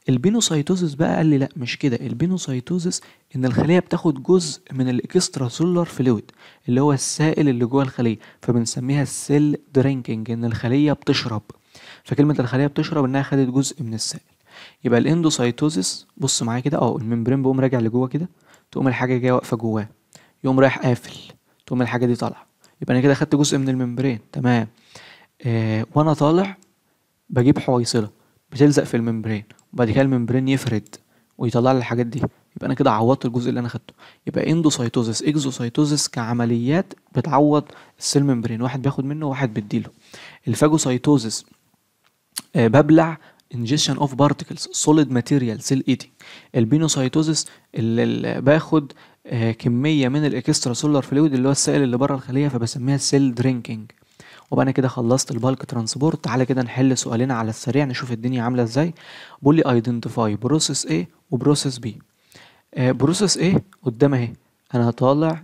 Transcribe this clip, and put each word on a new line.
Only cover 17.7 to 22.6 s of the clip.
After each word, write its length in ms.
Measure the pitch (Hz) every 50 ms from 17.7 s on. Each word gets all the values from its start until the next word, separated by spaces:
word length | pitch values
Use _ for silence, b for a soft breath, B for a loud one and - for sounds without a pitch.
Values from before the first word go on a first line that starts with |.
| 135 123
لجوه 280 | 113 113 113 123 127 127
كده، 220 | - 147 175 - b b b b b b b b
تقوم 160 | - 131 135 131
الحاجه 300 | 123 - 127 123 127 123
جايه 140 | 123 127
واقفه 260 | 127 123 - - 123 113
جواه، 300 | 117 113 110 110 104 - - _ _ _ b b b b b b -
يقوم 160 | 131 131 131
رايح 200 | 135 131 - -
قافل، 360 | - 131 120 - - - - - - - - _ _ _ _ _ _
تقوم 160 | - 135 123
الحاجه 240 | 123 110 120 120 123
دي 100 | 120 120
طالعه، 300 | 117 123 110 - - - _ _ _